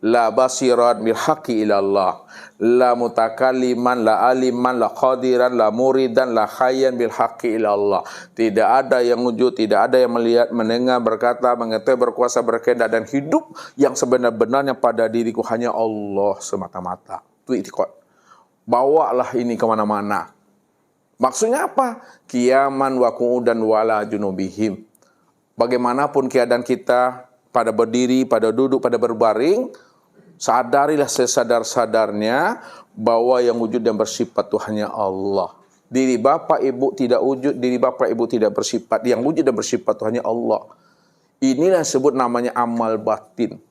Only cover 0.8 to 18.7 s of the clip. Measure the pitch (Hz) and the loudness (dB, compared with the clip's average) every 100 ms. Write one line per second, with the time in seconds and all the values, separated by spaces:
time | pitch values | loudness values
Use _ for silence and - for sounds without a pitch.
0.8 | 120 110 110 113 - 151 - 113 107 101 | 4 2 0 -2 0 -2 -2 -2 0 0
1.8 | 98 101 92 - - - - _ 110 120 | 2 0 0 -4 -14 -20 -20 _ 2 4
2.8 | 123 120 117 - 113 113 131 131 127 120 | 4 2 0 0 -2 0 0 2 0 0
3.8 | 123 123 110 107 120 127 127 120 127 123 | 0 2 2 4 2 2 0 0 0 0
4.8 | 107 - 131 127 127 123 123 123 107 107 | -2 0 0 2 0 2 2 4 2 2
5.8 | 131 131 131 117 131 113 104 - 127 131 | 2 2 2 2 2 0 0 0 0 2
6.8 | 135 123 117 - 120 - 120 110 107 101 | 0 0 -4 0 -2 -2 -2 0 0 2
7.8 | 101 95 - - - - 113 101 110 127 | 2 0 -4 -16 -18 -2 0 2 4 2
8.8 | 131 127 120 120 123 113 127 123 110 110 | 2 2 2 2 0 2 0 2 0 2
9.8 | 117 127 127 120 117 117 117 117 110 117 | 4 4 2 2 2 2 2 0 -2 0
10.8 | 127 123 113 110 120 120 127 120 117 110 | 0 0 0 0 -2 0 0 0 -2 -2
11.8 | 135 127 120 110 123 127 113 113 120 120 | 0 2 0 0 0 0 -2 -2 0 0
12.8 | 113 113 110 139 143 294 - - - - | 0 -2 -2 -6 -2 -2 -2 -16 -18 0
13.8 | 139 127 127 123 123 113 113 135 139 123 | 0 2 0 2 2 0 0 0 -2 0
14.8 | 120 113 113 117 113 110 110 113 120 - | -2 0 0 0 -2 -4 -4 -2 -2 -2
15.8 | 113 107 104 98 101 98 - 98 87 92 | -2 -4 -4 -2 0 -2 -6 -8 -8 -10
16.8 | 90 90 - 90 - _ - 123 - - | -10 -12 -12 -14 -14 _ -6 -4 -4 -6
17.8 | 95 - _ _ _ - _ _ - | -6 -6 _ _ _ -20 _ _ -2